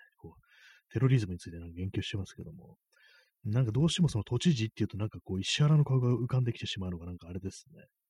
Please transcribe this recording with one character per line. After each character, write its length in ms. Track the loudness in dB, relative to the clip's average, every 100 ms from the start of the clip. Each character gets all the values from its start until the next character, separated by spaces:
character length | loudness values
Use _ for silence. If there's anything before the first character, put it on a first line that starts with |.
| -20 _
こ 180 | -20 -20
う、 540 | _ _ -20 _ _
テ 80 | 0
ロ 80 | 4
リ 120 | 4
ズ 60 | 2
ム 80 |
に 60 | -6
つ 80 | -10
い 40 |
て 60 | -14
な 100 | -12
ん 20 |
か 60 | -8
言 120 | -4
及 120 | -4
し 80 | -4
て 80 | -6
ま 80 | -8
す 80 |
け 100 | -12
ど 80 | -16
も、 260 | -16 -20 -20 _ _ _ _ _ _ -2
な 160 | 2
ん 40 | 2
か 60 |
ど 120 | 4
う 60 | 2
し 60 | 4
て 60 |
も 80 | 2
そ 80 | 2
の 60 |
都 160 | -2 0
知 140 | 2
事 120 | 2 0
っ 40 |
て 140 | -2
い 20 | -4
う 20 |
と 100 | -2
な 80 | -6
ん 40 |
か 100 | -6
こ 120 | -6 -4
う、 60 |
石 200 | -2 2
原 140 | 4 6
の 80 | 6
顔 140 | 4
が 100 | 2
浮 180 | 2 2
か 120 | 0
ん 40 |
で 80 | 0
き 80 | -2
て 80 | -6
し 120 | -6
ま 80 | -6
う 40 |
の 60 | -6
が 80 | -8
な 80 |
ん 40 | -12
か 120 | -10
あ 40 |
れ 60 | -8
で 100 | -8
す 160 | -12 -20
ね。 120 | -20 -20 _